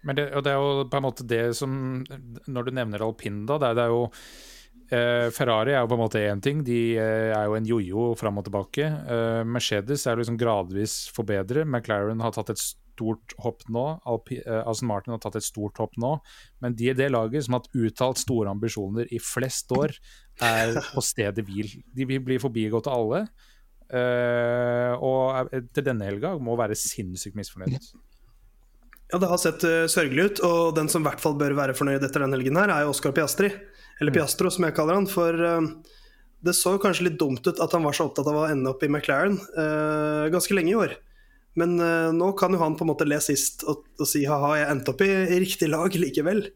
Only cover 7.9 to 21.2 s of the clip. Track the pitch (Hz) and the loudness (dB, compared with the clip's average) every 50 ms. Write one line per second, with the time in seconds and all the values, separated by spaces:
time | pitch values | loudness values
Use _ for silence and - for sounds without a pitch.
7.9 | 92 107 117 120 113 - - 110 101 101 95 107 101 101 95 - - 139 147 156 | -2 0 0 0 -2 0 -2 -2 -2 -4 -6 -4 -4 -4 -4 -4 -4 -4 -2 -2
8.9 | 156 147 151 139 120 117 117 113 113 117 113 113 120 123 - - 113 104 101 107 | -4 -6 -6 -4 -2 -2 0 0 0 -2 -2 -2 -2 -2 -2 -2 -2 -2 -2 -2
9.9 | 110 107 - 127 117 117 117 110 120 113 120 117 110 101 92 87 92 98 107 110 | -4 -2 0 -2 0 0 0 -2 -2 0 2 2 2 2 0 -2 -2 -2 -2 -2
10.9 | - - - - - - 110 101 104 98 95 92 127 151 160 156 131 120 110 - | -4 -8 -10 -10 -8 -6 -4 -2 -2 -2 -2 0 -2 -2 0 0 -2 -4 -2 -2
11.9 | 110 101 101 107 113 113 113 117 104 - 107 - 110 - - - - - _ - | -2 0 0 -2 -2 -2 -2 -2 -2 -4 -6 -4 -6 -4 -6 -8 -8 -12 _ -20
12.9 | - - 113 110 110 - _ - - - - 120 - _ - - 110 117 127 147 | -10 -6 -4 -4 -4 -4 _ -20 -18 -6 -6 -6 -6 _ -10 -6 -4 -4 -2 -4
13.9 | 160 170 _ 127 117 113 - - 127 123 - 117 113 110 110 117 113 104 127 117 | -6 -8 _ -4 -4 -4 -4 -8 -10 -8 -6 -4 -4 -4 -2 -2 -4 -2 -2 -4
14.9 | 104 98 - - 117 110 - 107 - 110 - - - 110 104 104 - - 113 - | -4 -4 -4 -6 -10 -6 -8 -6 -6 -6 -8 -6 -8 -6 -8 -8 -4 -6 -6 -6
15.9 | - - 117 127 151 147 _ - - - - - _ - 127 123 120 110 117 127 | -4 -4 -2 -2 -2 -4 _ -14 -20 -20 -20 -20 _ -8 -6 -6 -4 0 0 0
16.9 | 131 127 135 139 131 117 113 110 117 151 135 113 123 123 - - - 127 113 107 | 2 2 2 2 2 2 0 0 -2 -4 -2 0 -2 -2 -2 -4 -2 0 0 0
17.9 | - - 127 127 127 - - - 131 113 107 98 98 104 113 113 - 107 101 95 | 0 0 -2 0 0 -4 -4 -2 0 0 0 -2 -2 -4 -4 -4 -4 -4 -6 -4
18.9 | 101 113 117 - 120 117 - - - 123 123 131 - - - - 127 131 143 156 | -4 -4 -6 -4 -6 -8 -8 -4 -4 -2 -2 -2 -4 -8 -4 -2 0 0 0 0
19.9 | - - - - - - - _ - - 123 117 113 113 113 113 117 143 131 - | -2 -8 -20 -20 -20 -20 -20 _ -4 0 2 4 4 4 2 2 0 -2 -4 -2
20.9 | - 135 - - - - | -4 -2 -2 -2 -2 0